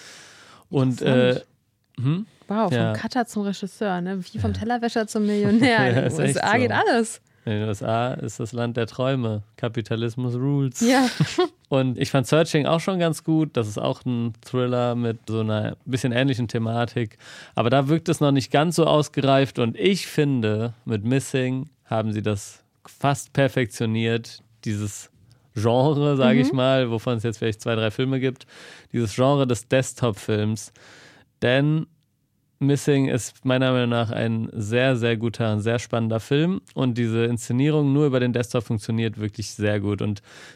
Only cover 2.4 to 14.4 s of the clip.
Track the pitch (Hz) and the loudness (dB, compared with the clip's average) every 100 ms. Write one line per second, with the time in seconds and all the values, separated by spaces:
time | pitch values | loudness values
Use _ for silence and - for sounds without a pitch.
2.4 | - 208 202 123 113 110 226 254 233 208 | -6 -2 0 2 0 -2 -4 -4 -4 -4
3.4 | 202 190 190 - 208 180 180 190 180 - | -4 -4 -8 -6 -4 -4 -4 -6 -8 -4
4.4 | 220 185 220 240 233 233 214 220 208 208 | -4 -2 -4 -2 -2 -2 -2 -2 0 2
5.4 | 202 220 254 226 160 120 135 127 139 135 | 4 4 4 4 4 2 0 0 0 0
6.4 | - 233 247 - 427 240 220 - _ _ | 2 2 2 2 2 2 0 -6 _ _
7.4 | - 104 107 101 117 113 123 131 117 - | -4 -2 -2 -2 0 0 0 -4 -8 -8
8.4 | 117 117 120 117 110 - 127 135 113 107 | -8 -4 -4 -2 -4 -2 -2 0 -2 -4
9.4 | - - 120 117 107 113 117 113 123 120 | -8 -8 -6 -6 -4 -4 -4 -4 -4 -2
10.4 | 135 143 135 - 233 262 254 - 156 - | 0 0 0 0 2 4 2 0 -2 0
11.4 | 359 _ - 135 131 117 - 139 120 151 | -2 _ -2 0 0 0 0 0 2 2
12.4 | 165 156 131 165 180 185 170 160 - 156 | 2 0 2 0 0 0 0 -2 0 0
13.4 | 151 - 107 110 131 131 127 120 117 113 | 0 -2 -4 -2 -4 -4 -4 -2 -4 -6